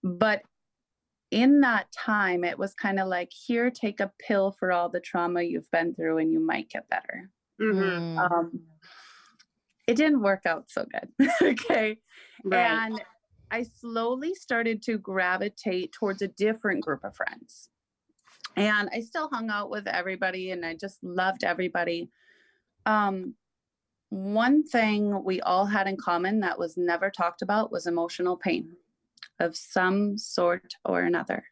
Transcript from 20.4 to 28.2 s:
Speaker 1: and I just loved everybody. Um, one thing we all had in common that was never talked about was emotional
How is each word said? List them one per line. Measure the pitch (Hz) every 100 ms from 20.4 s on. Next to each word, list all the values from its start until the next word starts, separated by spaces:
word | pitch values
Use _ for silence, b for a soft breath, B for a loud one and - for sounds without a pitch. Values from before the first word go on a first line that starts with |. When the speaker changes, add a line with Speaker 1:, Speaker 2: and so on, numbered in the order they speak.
| 185
Speaker 1:
and | 180 170
I | 165
just | 196 -
loved | 180 175 185 190
everybody. | - 175 185 175 175 170 175 b b b b b b _ -
Um, | 214 202 190 185 - _ _ _ _ _ _ _
one | 202 190 208 240 294
thing | 302 240 220 208 208 202
we | 185 185
all | - 180 202
had | 208 196
in | 190
common | - 175 180 214
that | 190 -
was | 170 170
never | 175 170 190
talked | 196 175 175
about | 190 208 214
was | 175 170
emotional | 170 170 -